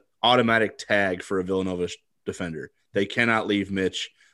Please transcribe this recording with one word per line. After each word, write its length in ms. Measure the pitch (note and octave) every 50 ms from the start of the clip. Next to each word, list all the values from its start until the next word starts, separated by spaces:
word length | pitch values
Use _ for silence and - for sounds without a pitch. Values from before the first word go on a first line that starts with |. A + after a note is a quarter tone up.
| _ _ _ _ -
automatic 540 | A#2 B2 B2+ A#2+ A#2 A2+ A2+ G#2+ F#2+ -
tag 460 | - - - A2 G2+ G2+ F#2+ F#2 F#2 -
for 160 | - G2 F#2+
a 40 | F2+
Villanova 440 | F2+ F#2+ F#2+ F#2+ F#2+ F#2 F2+ F2+
sh-, 80 | - - - _ _ _ _ _
defender. 460 | - F2+ - F#2 E2+ D#2+ D2+ C#2 - _ _ _ _ -
They 120 | G2+ G2+
cannot 420 | G2+ - B2+ A#2+ A#2 A2+ A2 F#2+
leave 240 | G#2+ G#2 G2+ G2 F#2+
Mitch 400 | G2 F#2+ F#2+ F2+ - - - - _ _ _ _